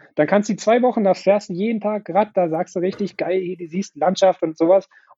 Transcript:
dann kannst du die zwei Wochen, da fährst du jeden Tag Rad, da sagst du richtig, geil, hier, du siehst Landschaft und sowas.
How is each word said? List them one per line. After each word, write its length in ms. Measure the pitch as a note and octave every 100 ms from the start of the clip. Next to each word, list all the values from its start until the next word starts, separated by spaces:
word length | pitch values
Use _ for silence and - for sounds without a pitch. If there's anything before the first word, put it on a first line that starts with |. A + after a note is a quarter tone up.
| _ -
dann 120 | D3
kannst 200 | G3+ G#3
du 60 |
die 40 | G3
zwei 240 | - A#3+
Wochen, 220 | B3 A#3
da 100 | G3
fährst 360 | F3+ - G3+ -
du 40 |
jeden 280 | F3 G#3+ A3+
Tag 280 | G#3 G#3+ G#3
Rad, 200 | E3+ G#3+ G3+
da 120 | F3
sagst 260 | D#3 F3+ F#3+
du 40 |
richtig, 380 | F3+ F#3+ G3 -
geil, 240 | F3 F#3
hier, 160 | F3+ F3+
du 100 | F3
siehst 280 | E3 G3 -
Landschaft 440 | F3 F#3 F#3+ F3+
und 140 | E3 D#3+
sowas. 300 | E3 F#3+ - _ _